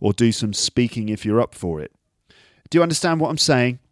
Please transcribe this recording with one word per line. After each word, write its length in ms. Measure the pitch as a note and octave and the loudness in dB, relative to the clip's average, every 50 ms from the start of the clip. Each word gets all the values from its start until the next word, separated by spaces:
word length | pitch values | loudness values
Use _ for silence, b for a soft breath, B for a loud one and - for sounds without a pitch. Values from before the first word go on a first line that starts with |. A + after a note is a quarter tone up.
or 100 | - G#2 | -2 -2
do 220 | G#2 - A#2+ A2+ A2 | 2 2 2 2 2
some 180 | - A#2 G#2+ | 0 -4 -6
speaking 560 | G2 - - - - - B2 A2+ - A#2+ A2 G#2+ | -4 -4 -6 -2 0 0 -2 -2 -2 -4 -6 -4
if 160 | G#2+ G#2 - | -6 -4 -2
you're 160 | G#2+ G#2 A2+ | 0 0 2
up 160 | B2 - - | 0 0 -4
for 240 | - - F2+ D#2+ D2+ | -8 -8 -6 -6 -6
it. 140 | D2+ - _ _ _ _ _ _ _ b b b b b b b b _ | -8 -12 _ _ _ _ _ _ _ b b b b b b b b _
Do 80 | - E3 | 2 2
you 60 | E3+ | 2
understand 380 | E3+ D#3+ - - F3 E3 D#3+ | 2 0 0 0 0 0 0
what 80 | D#3 C3+ | 0 0
I'm 80 | D#3+ D#3 | -2 0
saying? 420 | - - C#3+ B2+ B2 B2+ B2 B2+ _ _ | 2 2 4 4 2 0 -2 -4 _ _